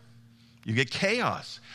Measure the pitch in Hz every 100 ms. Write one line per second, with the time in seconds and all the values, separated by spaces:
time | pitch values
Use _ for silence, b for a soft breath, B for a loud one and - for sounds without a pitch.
0 | - - - B B B - 113 135 -
1 | 196 240 175 - - - B